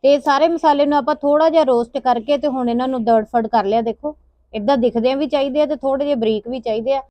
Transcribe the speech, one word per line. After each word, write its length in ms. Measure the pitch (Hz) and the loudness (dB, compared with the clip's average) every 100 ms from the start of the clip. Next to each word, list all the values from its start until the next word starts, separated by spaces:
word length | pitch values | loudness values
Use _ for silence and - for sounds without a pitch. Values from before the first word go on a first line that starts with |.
ਤੇ 160 | 269 285 | 4 2
ਸਾਰੇ 260 | 302 277 330 | 2 2 2
ਮਸਾਲੇ 380 | 330 320 285 | 2 2 2
ਨੂੰ 120 | 294 294 | 2 0
ਆਪਾਂ 180 | 262 | 0
ਥੋੜਾ 340 | 294 285 294 320 | -2 0 2 4
ਜਿਹਾ 140 | 320 | 4
ਰੋਸਟ 340 | 269 240 240 269 | 2 0 -2 -4
ਕਰਕੇ 380 | 254 240 226 285 | 0 -2 -2 -2
ਤੇ 100 | 294 | -2
ਹੁਣ 220 | 262 240 | -2 -2
ਇਹਨਾਂ 180 | 233 254 | -2 -2
ਨੂੰ 160 | 262 | -2
ਦੜਫੜ 420 | 226 226 220 240 220 | 2 2 2 -2 0
ਕਰ 180 | 226 | 0
ਲਿਆ। 160 | 196 220 | 0 -2
ਦੇਖੋ, 340 | 226 220 294 302 _ _ _ | -2 -6 -10 -12 _ _ _
ਏਦਾਂ 240 | 220 208 277 | -6 -2 0
ਦਿਖਦੇ 380 | 233 233 247 | 0 0 -2
ਵੀ 120 | 269 294 | -2 -2
ਚਾਹੀਦੇ 340 | 294 277 285 | -2 -2 0
ਆ 40 | |
ਤੇ 100 | 294 | -2
ਥੋੜੇ 300 | 302 269 269 | -2 -4 -2
ਜਿਹੇ 100 | 285 269 | -2 -2
ਬਰੀਕ 300 | 220 214 233 | -2 -2 -6
ਵੀ 120 | 254 | -8
ਚਾਹੀਦੇ 340 | 233 220 233 | -6 -4 -2
ਆ। 80 | 269 262 | -4 -6